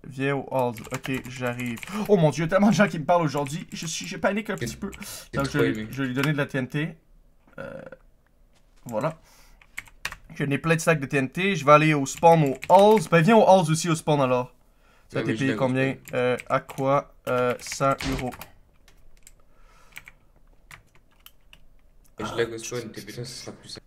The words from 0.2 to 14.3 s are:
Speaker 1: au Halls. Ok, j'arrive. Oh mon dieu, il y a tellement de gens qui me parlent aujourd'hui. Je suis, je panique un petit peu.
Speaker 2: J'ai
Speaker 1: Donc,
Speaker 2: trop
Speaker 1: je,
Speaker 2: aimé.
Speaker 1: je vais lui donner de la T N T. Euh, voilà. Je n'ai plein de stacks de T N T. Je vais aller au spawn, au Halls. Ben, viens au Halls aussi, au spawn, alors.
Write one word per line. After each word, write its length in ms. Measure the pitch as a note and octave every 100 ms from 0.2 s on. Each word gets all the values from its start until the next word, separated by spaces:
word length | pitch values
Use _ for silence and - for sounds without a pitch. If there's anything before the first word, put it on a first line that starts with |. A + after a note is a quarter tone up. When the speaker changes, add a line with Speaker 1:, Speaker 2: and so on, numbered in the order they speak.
| C#3 C#3
Speaker 1:
au 100 | -
Halls. 200 | C3 B2 A2 G#2+
Ok, 180 | C3 - C3 B2
j'arrive. 480 | B2+ B2 A#2+ B2 A2+ - G#3 G#3
Oh 80 | G3+
mon 140 | D#3
dieu, 140 | C#3+
il 20 | E3
y 20 |
a 20 |
tellement 180 | G3 G#3
de 60 |
gens 120 | G3+ G3
qui 100 | E3+
me 60 |
parlent 180 | C#3 F3
aujourd'hui. 440 | D#3 C#3+ C#3 E3 -
Je 140 | - E3
suis, 200 | - F3
je 100 | F3+
panique 320 | G3 G3+ G#3+
un 60 | F3+
petit 200 | A2+ -
peu. 140 | - - - - -
Speaker 2:
J'ai 60 | C#3
Speaker 1:
Donc, 100 | C3+
Speaker 2:
trop 100 | D3
Speaker 1:
je, 40 |
Speaker 2:
aimé. 240 | A2+ A2 G#2+
Speaker 1:
je 120 | C3
vais 60 | C3+
lui 60 |
donner 180 | B2+ C#3
de 40 | C#3+
la 100 | C#3
T 120 | C#3
N 100 | B2+
T. 280 | D3 D#3+ - _ - _ _ _ -
Euh, 220 | - - - - _ _ _ _ _ _ _ _
voilà. 340 | - A2 D3 D#3+ _ _ - - _ - - - - - -
Je 100 | -
n'ai 140 | C#3+ -
plein 160 | D#3+
de 60 | D#3+
stacks 200 | E3+ D#3
de 60 | C3+
T 100 | C#3+
N 140 | C3
T. 260 | E3+ G3 F#3
Je 80 |
vais 80 | C3+
aller 220 | D3+ D#3
au 100 | D3+
spawn, 400 | C3+ - E3+ E3
au 120 | C#3+ - -
Halls. 400 | F#3 G#3 G#3+ D#3
Ben, 120 | E3+
viens 140 | E3 A3+
au 120 | F3+
Halls 220 | F#3+ E3
aussi, 180 | D#3 F3
au 60 |
spawn, 260 | D#3 - D3
alors. 320 | B2+